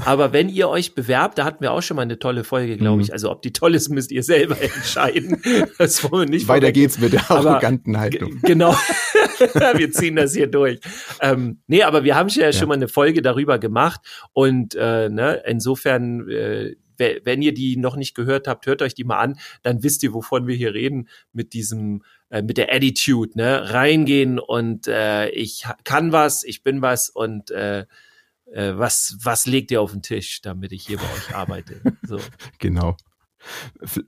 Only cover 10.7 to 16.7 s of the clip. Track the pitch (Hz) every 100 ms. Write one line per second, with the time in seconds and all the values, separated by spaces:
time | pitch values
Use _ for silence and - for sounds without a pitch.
10.7 | 120 - - - - 139 127 123 - -
11.7 | 170 214 151 135 143 190 180 156 139 151
12.7 | 143 123 - 147 160 127 123 143 123 107
13.7 | 110 156 - - - - - 135 127 113
14.7 | - 113 113 107 107 131 175 - 113 113
15.7 | 131 143 127 120 120 107 110 110 107 107